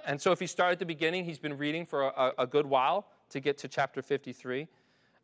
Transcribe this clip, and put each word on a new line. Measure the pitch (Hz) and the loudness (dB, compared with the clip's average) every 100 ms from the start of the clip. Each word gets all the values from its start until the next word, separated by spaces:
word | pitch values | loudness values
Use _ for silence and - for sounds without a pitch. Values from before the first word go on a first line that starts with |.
| - | -2
and | 143 | 0
so | 190 | 2
if | 170 | 2
he | 175 | 0
started | - 180 | 2 2
at | 175 | 2
the | 175 | -2
beginning, | 151 160 185 170 | -2 0 0 -4
he's | 147 | -6
been | 151 139 | -6 -4
reading | 147 165 170 | -2 -2 -2
for | 143 | 0
a, | 135 - 127 - | 0 2 2 2
a, | |
a | 123 | 2
good | 147 135 | 2 4
while | 135 135 190 - _ _ | 4 4 0 -4 _ _
to | 139 | -4
get | 143 139 | -2 -2
to | 131 | -4
chapter | - 135 135 | -2 -2 -4
fifty-three. | - 139 131 - 127 127 165 _ _ _ _ _ | -4 -4 -4 -12 -6 -6 -8 _ _ _ _ _